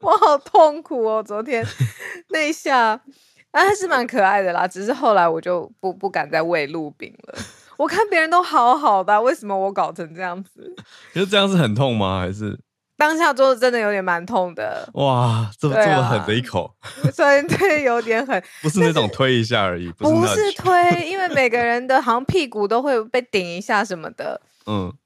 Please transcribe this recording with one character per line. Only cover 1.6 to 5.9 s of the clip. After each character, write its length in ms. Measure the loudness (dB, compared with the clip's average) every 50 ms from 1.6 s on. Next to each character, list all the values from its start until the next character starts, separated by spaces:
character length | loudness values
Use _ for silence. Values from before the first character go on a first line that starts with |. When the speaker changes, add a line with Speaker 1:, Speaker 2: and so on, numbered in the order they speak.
| -4 -6 -4 -4 -4 -4 -4 -10 -16 -14 -14 -16 -14 _
Speaker 1:
那 140 | -4 -2 -2
一 100 | -2 -4
下。 380 | -4 -2 0 2 2 2 2 0 -2 _ -20 -20 _ _ _ _ _ _ _
啊， 160 | _ 4 4
还 80 | 4 4
是 140 | 0 0 -2
蛮 180 | 0 0 0
可 160 | -2 0 2 2
爱 180 | 4 4 2
的 120 | 0 0 0
啦， 160 | 0 -2 -2
只 160 | -4 -6 -4
是 60 | -4 -4
后 220 | 0 2 2 4
来 140 | 4 4 2
我 120 | 0 -2
就 280 | -4 -4 -4 -4 -4 -8 -16 _
不， 120 | -8 -8